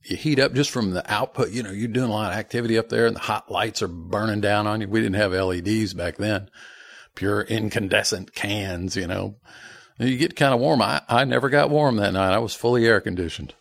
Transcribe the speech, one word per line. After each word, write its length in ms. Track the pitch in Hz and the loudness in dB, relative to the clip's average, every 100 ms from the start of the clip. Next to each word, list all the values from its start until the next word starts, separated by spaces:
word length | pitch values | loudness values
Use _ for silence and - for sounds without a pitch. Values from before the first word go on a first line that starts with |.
you 140 | - 90 | -6 -4
heat 220 | 156 135 | 0 2
up 160 | 139 | 2
just 160 | 131 143 | 2 0
from 220 | 127 104 | 0 -2
the 200 | 90 - | -2 -2
output. 380 | 104 131 - 117 | -2 -2 -2 -2
You 120 | 110 | -2
know, 80 | 107 | -8
you're 180 | 98 120 | -6 -4
doing 200 | 117 123 | -2 -2
a 60 | |
lot 180 | 107 107 | -2 -2
of 60 | 107 | -4
activity 400 | 107 123 117 113 | -4 -4 0 0
up 100 | 113 | 2
there 180 | 113 117 | 2 2
and 80 | |
the 60 | - | 0
hot 300 | - 104 - | -4 -4 -4
lights 320 | 92 110 107 | -2 -2 -2
are 60 | 98 | -6
burning 520 | 87 82 104 110 104 | -6 -4 -2 0 0
down 260 | 101 104 107 | 2 2 0
on 140 | 107 | -2
you. 80 | 101 | 0
We 120 | 110 | 0
didn't 160 | 110 98 | 0 2
have 180 | 104 | 2
L 180 | 92 95 | 2 0
E 80 | 87 | -2
Ds 320 | 87 110 107 | 0 0 0
back 240 | 90 87 - | -4 -6 -4
then, 320 | 104 101 98 - - - - - - | -2 -2 -6 -20 -20 -20 -20 -20 -20
pure 280 | - 95 104 | -4 -2 0
incandescent 920 | 101 113 107 98 98 101 107 98 92 | 0 -2 -2 -2 0 0 0 -6 -10
cans, 640 | - 104 104 98 87 92 104 | -8 -4 -4 -4 -4 -4 -4
you 100 | 87 | -4
know. 300 | 95 98 101 - - - - - - | -4 -6 -10 -20 -20 -20 -20 -20 -4
You 180 | 120 127 | -2 0
get 200 | 165 - | -2 2
kind 180 | 139 | 2
of 60 | 123 | 4
warm. 200 | 139 147 | 2 2
I, 220 | 104 127 - | 2 0 0
I 160 | 117 | 2
never 240 | 135 123 131 | 4 2 2
got 200 | 143 147 | 2 4
warm 260 | 151 147 113 | 4 4 4
that 160 | 101 | 2
night. 200 | 92 95 | 2 2
I 60 | 98 | 2
was 160 | 113 | 0
fully 320 | - 120 120 117 | -2 2 4 6
air 140 | 104 | 4
conditioned. 540 | 101 90 85 - 76 - | 2 -4 -4 -6 -12 -16